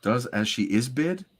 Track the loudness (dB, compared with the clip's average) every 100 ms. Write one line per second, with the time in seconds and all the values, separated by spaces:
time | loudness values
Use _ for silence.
0 | 2 0 0 -2 -2 0 2 2 0 0
1 | 0 -2 -6